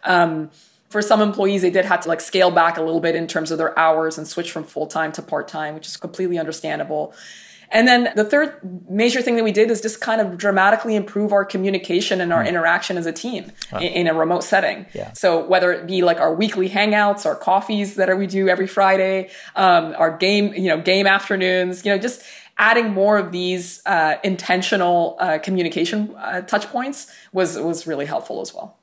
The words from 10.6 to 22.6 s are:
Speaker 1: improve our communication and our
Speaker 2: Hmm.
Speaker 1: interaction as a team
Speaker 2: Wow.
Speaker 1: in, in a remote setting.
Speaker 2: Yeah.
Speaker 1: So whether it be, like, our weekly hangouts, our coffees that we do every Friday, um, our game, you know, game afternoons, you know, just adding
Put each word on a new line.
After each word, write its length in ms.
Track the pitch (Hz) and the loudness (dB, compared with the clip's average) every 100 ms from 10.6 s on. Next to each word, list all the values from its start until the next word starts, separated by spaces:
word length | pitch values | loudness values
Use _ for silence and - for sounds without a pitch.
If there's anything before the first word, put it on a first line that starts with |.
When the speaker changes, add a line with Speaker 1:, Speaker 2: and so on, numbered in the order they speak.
| 190 220 233 214 | 4 4 2 -2
Speaker 1:
improve 380 | 202 202 208 | -2 -2 2
our 100 | 202 | 2
communication 760 | 196 190 190 190 - 175 208 190 | 0 -2 -2 -2 0 -2 0 -2
and 100 | 175 | 0
our 120 | 165 | 0
Speaker 2:
Hmm. 40 | 147 | 0
Speaker 1:
interaction 480 | 175 165 175 - 180 | 0 2 0 -2 -4
as 120 | 170 | -4
a 40 | |
team 400 | 165 - 226 - - - | -6 -8 -8 -10 -16 -10
Speaker 2:
Wow. 60 | 196 | -6
Speaker 1:
in, 80 | 175 | -2
in 200 | 180 170 | 0 0
a 60 | |
remote 300 | 160 160 175 | 2 0 0
setting. 420 | - 196 165 - - | 2 0 0 -4 -10
Speaker 2:
Yeah. 180 | - - | -12 -12
Speaker 1:
So 300 | - 185 165 156 | -2 0 0 2
whether 280 | 185 180 | 2 4
it 140 | 175 175 | 0 -2
be, 160 | 185 | 0
like, 160 | 175 165 | 2 2
our 140 | 160 | 0
weekly 360 | 160 214 208 185 | 2 -2 0 -2
hangouts, 560 | 202 214 214 208 202 160 | 0 2 2 2 0 -2
our 100 | - | -2
coffees 600 | - 190 202 214 202 202 | 0 0 0 -4 -4 -2
that 200 | 185 185 | 0 0
we 100 | 196 | 0
do 200 | 196 190 | 0 2
every 200 | 180 190 | 2 0
Friday, 640 | - 190 190 190 190 185 - - - | 2 4 4 2 0 -4 -14 -10 2
um, 400 | 190 175 160 - | 4 4 2 0
our 180 | 165 160 | 0 2
game, 380 | 190 208 208 | 2 2 2
you 160 | - 190 | 0 0
know, 100 | 160 | 0
game 280 | 165 190 196 | 2 2 4
afternoons, 760 | 196 - 196 185 185 185 180 | 2 0 -2 0 0 -2 -4
you 80 | 202 | -2
know, 60 | 196 | 0
just 240 | 233 247 - - - | -2 -8 -16 -20 -16
adding 360 | - | 0